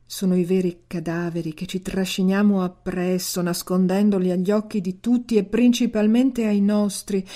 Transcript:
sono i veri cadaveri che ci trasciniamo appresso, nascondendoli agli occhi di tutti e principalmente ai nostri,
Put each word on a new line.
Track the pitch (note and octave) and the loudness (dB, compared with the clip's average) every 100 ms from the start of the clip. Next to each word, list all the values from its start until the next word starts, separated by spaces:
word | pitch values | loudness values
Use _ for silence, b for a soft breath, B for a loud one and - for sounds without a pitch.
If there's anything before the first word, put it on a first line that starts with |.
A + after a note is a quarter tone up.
sono | - - F#3+ F3+ | -16 -4 0 2
i | |
veri | F3 F#3 F3+ E3+ - | 2 0 0 -4 -10
cadaveri | F3+ E3 E3+ F3 E3+ D#3+ | -8 -6 -4 -4 -6 -6
che | D#3 F#3 | -8 -8
ci | F#3 | -8
trasciniamo | - F#3+ F#3 - F#3 G3 G#3 G3 | -6 -4 -2 0 2 4 4 2
appresso, | F3+ - F#3 F3+ F3+ F3+ - F#3 | -2 -6 -6 -4 -2 -2 -2 -4
nascondendoli | F3 F3 - F#3 F3+ F#3+ G#3 G3 F#3 | -4 -4 -2 2 2 4 2 2 0
agli | F3+ F#3 | 0 0
occhi | G#3+ G#3+ G#3+ | 0 -2 -6
di | F#3 F#3 | -6 -4
tutti | A#3 A#3+ - G#3+ | 0 0 2 0
e | |
principalmente | G3 A3+ B3 A#3+ A#3+ G#3+ G#3+ A#3 C4 B3+ A3 | 0 2 4 4 0 2 2 4 2 0 0
ai | G3+ | 2
nostri, | G3+ G#3 G#3 - - G3 F#3+ | 2 2 0 -4 -4 -4 -6